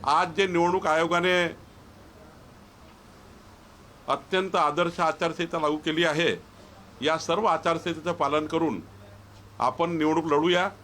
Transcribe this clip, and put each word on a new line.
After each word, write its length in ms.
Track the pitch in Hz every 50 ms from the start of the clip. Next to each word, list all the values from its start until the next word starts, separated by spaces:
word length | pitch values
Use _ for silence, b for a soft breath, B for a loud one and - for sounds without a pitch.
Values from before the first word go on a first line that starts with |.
| -
आज 280 | 139 147 160 240 175 160 156
जे 100 | 196 190
निवडणूक 400 | 180 170 170 175 175 190 180 160
आयोगाने 480 | 156 160 165 170 170 175 170 185 180 180 175 165 - - - - - - - - - - - - - - - - - - - - - - - - - - - - - - - - - - - - - - - - - - - - - - - - - - - -
अत्यंत 480 | 135 135 - - - 185 190 190 185
आदर्श 440 | 185 160 147 147 156 175 170 170 -
आचारसंहिता 600 | 175 160 - - - 165 165 - 175 165 - 170
लागू 180 | 156 151 151 156 151
केली 180 | 165 160 156 170
आहे, 300 | 165 147 151 170 147 98 85 - - - - - - - - - - - -
या 160 | 120 147 160 160
सर्व 280 | - - 165 185 220 208
आचारसंहितेचं 640 | 165 160 - 165 165 165 160 175 165 160 151 175 170
पालन 320 | - 156 139 143 156 156 151
करून 320 | 160 165 165 156 117 90 80 - - - - - - - - - - - - - - -
आपण 380 | 110 127 - - 170 170 175 165
निवडणूक 280 | 151 151 156 165 156
लढूया. 440 | 165 147 143 156 175 175 175 180 196 - -